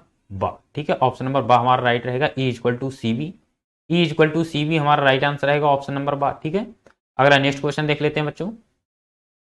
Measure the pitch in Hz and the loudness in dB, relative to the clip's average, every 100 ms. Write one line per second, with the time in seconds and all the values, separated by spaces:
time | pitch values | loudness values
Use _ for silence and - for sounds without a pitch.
0 | _ _ - 98 98 - _ 143 156 175 | _ _ -14 -6 -6 -6 _ -8 -4 0
1 | 131 - 131 139 123 123 123 127 123 120 | 0 -2 -4 -2 4 4 4 2 2 0
2 | 123 127 147 - 131 117 123 123 135 131 | -2 -2 -2 -2 -4 -2 -2 -2 -6 -4
3 | 117 117 156 - _ _ _ _ - 170 | -4 -2 -6 -12 _ _ _ _ -2 0
4 | 165 147 156 165 165 147 151 160 147 147 | 2 2 2 0 -2 -2 0 0 2 4
5 | 139 135 143 143 139 147 147 139 143 139 | 4 2 0 0 0 2 2 0 -2 -6
6 | 139 139 139 135 - 190 226 - _ _ | -4 -2 -2 -4 -4 -4 -6 -14 _ _
7 | _ - 139 139 139 139 147 143 151 147 | _ 2 4 4 2 -2 -4 -2 -2 0
8 | 147 151 151 - 180 226 _ _ _ _ | -2 -2 -4 -6 -10 -12 _ _ _ _
9 | _ _ _ _ _ | _ _ _ _ _